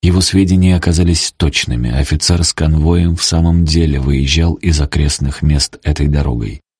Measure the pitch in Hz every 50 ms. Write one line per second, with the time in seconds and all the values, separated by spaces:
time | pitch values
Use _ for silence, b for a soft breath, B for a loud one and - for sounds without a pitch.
0 | - 90 87 92 90 - - 95 98 90 92 92 92 92 92 87 - - 85 80
1 | 90 87 85 80 - - - _ - 76 - - - - 64 60 60 60 58 67
2 | 69 - 78 76 - - 90 87 85 - - - 80 78 78 78 76 82 85 87
3 | 87 85 85 85 - - - 82 82 85 85 85 85 78 78 85 82 78 71 67
4 | 65 69 69 67 69 67 67 78 82 85 82 - - 90 80 73 73 71 - 76
5 | 76 73 - - 71 69 67 - - 76 76 71 - - - - _ - 78 -
6 | 71 73 73 73 69 65 62 58 55 50 50 - _ _ _ _